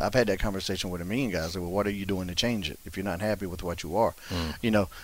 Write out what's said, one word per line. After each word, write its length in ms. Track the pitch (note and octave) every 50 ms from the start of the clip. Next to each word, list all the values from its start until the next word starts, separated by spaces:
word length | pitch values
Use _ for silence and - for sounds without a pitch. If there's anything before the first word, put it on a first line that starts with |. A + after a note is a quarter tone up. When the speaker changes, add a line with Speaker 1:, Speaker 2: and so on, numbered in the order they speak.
Speaker 1:
I've 140 | - G2+ G2+
had 120 | C3 A#2+ G#2
that 120 | G2 F#2+
conversation 500 | - G#2+ G2 F#2+ - - F#2+ F#2 - F#2
with 100 | F2+ F2
a 40 | E2+
million 260 | F2+ G#2+ C3 C#3 A2
guys. 220 | F2+ E2+ D#2+ E2 F2
That, 80 | F#2
"Well, 100 | F2 F2
what 160 | F2+ G2+ G2+
are 40 | G2+ G2+
you 140 | G2 G2
doing 200 | F#2+ G2 F#2 F#2 F2
to 60 | F2
change 340 | - A#2+ A#2 A#2+ G#2+ F#2 D2
it 100 | - - -
if 120 | E2 -
you're 80 | F#2 F#2+
not 160 | G2+ E2+ F2+
happy 260 | G#2 G#2+ G#2 F#2+ G2+
with 160 | F2+ F2 - -
what 200 | F2 E2+ D#2+ -
you 120 | D#2 E2
are?" 180 | G#2+ A#2 E2+ - - - -
Speaker 2:
Mm. 240 | - F2 E2 D#2 D2+ - -
Speaker 1:
You 80 | A#2 A2
know, 160 | G#2 F#2+ - - -